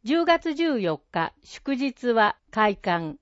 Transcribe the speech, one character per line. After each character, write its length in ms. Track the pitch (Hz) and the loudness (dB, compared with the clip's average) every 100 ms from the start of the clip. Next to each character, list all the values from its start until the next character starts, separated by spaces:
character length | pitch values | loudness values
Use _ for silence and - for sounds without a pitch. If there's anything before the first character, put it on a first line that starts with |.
十 220 | 220 330 339 | 0 0 4
月 280 | 330 339 294 | 2 0 -2
十 240 | 330 254 | 0 0
四 220 | 180 151 _ | -2 -4 _
日、 220 | 175 165 _ | -4 -4 _
祝 320 | - - - 262 | -20 -12 -6 -2
日 340 | 277 - 247 | -4 -4 -2
は 280 | 226 208 - _ | 2 2 0 _
開 240 | - 214 202 | 0 0 0
館。 420 | - 170 160 277 | -2 -2 -4 -10